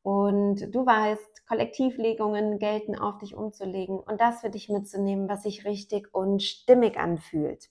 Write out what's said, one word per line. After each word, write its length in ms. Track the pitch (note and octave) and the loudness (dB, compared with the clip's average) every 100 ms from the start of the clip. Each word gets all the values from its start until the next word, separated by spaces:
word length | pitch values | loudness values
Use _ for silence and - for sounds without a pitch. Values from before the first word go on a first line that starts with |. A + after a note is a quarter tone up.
Und 720 | G3 G3+ G3+ G3+ G3+ G3+ G#3 | 0 2 2 2 2 0 -2
du 120 | B3 B3+ | 0 4
weißt, 600 | A3 G#3+ G#3+ - - _ | 4 2 -2 -8 -20 _
Kollektivlegungen 1120 | A3+ A#3 - C4 B3 A3+ A3 G#3+ G#3 G#3+ G#3 | -2 -2 0 -2 0 -2 0 0 0 0 0
gelten, 400 | G#3 G#3+ G#3+ G3+ | -2 -2 -4 -6
auf 200 | G#3 G3+ | -6 -6
dich 180 | G3+ G3+ | -14 -10
umzulegen 640 | G#3+ - F#3+ F#3+ F#3 F#3+ | -10 -8 -8 -6 -6 -6
und 220 | - G#3+ | -6 2
das 180 | A#3 A#3 | 2 2
für 100 | A3 | -8
dich 200 | G#3 - | -8 -4
mitzunehmen, 580 | G3+ G3+ G3 G3 G3 G3 | -4 -4 -4 -2 0 -2
was 160 | G3+ | -4
sich 220 | G#3 G3 G#3 | -6 -6 -6
richtig 480 | G3+ - G#3 G#3 - | -6 -6 -6 -4 -2
und 260 | F#3+ G3 | 0 0
stimmig 560 | - - - B3+ A3+ - | -2 -4 8 8 8 2
anfühlt. 720 | E3+ E3 - D#3+ D3+ - - | -2 -2 -4 -4 -4 -6 -16